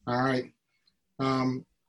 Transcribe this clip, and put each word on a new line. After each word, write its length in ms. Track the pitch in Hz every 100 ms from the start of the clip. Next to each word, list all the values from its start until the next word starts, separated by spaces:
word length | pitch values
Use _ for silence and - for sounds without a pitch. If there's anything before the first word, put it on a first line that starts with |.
| -
All 160 | 123
right. 220 | 131 127 120 _ _ _ _ _ _ -
Um, 460 | 135 131 127 127 - _